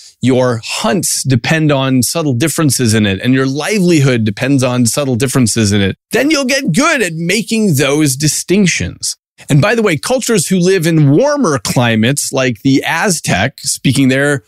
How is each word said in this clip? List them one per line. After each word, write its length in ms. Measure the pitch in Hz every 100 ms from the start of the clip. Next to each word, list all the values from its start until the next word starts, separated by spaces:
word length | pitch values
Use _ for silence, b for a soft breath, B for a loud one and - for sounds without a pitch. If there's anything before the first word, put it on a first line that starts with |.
| B B
your 400 | 123 127 127 117
hunts 600 | - - 220 196 - -
depend 500 | - 127 - 160 156
on 300 | 143 135 131
subtle 300 | 120 170 156
differences 600 | 120 156 - 160 120 123
in 120 | 110 104
it 140 | 95
and 120 | 123
your 120 | 131 135
livelihood 800 | 135 151 214 175 165 139 123
depends 400 | 107 101 127 139
on 220 | 127 123 120
subtle 320 | - 139 123
differences 560 | 135 135 117 - 107
in 80 | 101
it, 160 | 98 90 _
then 200 | 214 269
you'll 140 | 311 262
get 260 | 269 269
good 300 | 160 311 302
at 140 | 190 160
making 600 | 170 208 - 226 214 135
those 400 | 139 147 156 131
distinctions. 1000 | 151 - - 185 185 - 87 - - - _ _ B
And 120 | 139
by 140 | 202 233
the 60 |
way, 160 | 208 156
cultures 500 | - 254 - 220 -
who 100 | 190
live 300 | 175 190 160
in 240 | 165 143
warmer 480 | 147 277 294 220 139
climates, 720 | - - 120 113 110 143 -
like 300 | 135 131 117
the 200 | 139 135 -
Aztec, 720 | 160 202 160 - 92 113 -
speaking 480 | - - - 127 135
their 360 | 131 143 143